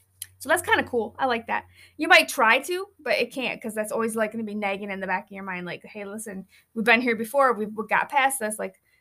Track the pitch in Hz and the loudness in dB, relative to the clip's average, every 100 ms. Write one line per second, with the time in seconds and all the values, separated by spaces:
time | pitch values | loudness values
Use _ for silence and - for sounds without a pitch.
0 | _ _ - _ 254 339 339 427 - 240 | _ _ -18 _ 0 0 4 2 2 -2
1 | 214 - 262 240 233 - - _ - - | -4 -2 0 0 -2 -6 -6 _ -20 -6
2 | 311 349 302 - 226 247 277 359 392 _ | 6 6 6 2 4 4 2 -6 -6 _
3 | 277 240 240 277 233 - 226 214 214 220 | -2 0 0 -4 -6 -6 -6 -6 -4 -2
4 | 226 220 214 226 214 208 202 196 202 190 | -2 -2 -4 -4 -8 -4 -4 -4 -6 -8
5 | 190 185 208 196 196 180 175 156 - 214 | -4 -6 -6 -14 -10 -8 -8 -10 -12 -14
6 | 196 214 214 190 185 _ _ 226 226 233 | -12 -12 -12 -14 -16 _ _ -2 4 4
7 | 247 220 226 277 262 214 214 214 214 185 | 4 0 0 4 4 4 -2 -6 0 0
8 | - 285 262 269 214 214 190 - _ _ | 2 2 2 0 -4 -6 -8 -10 _ _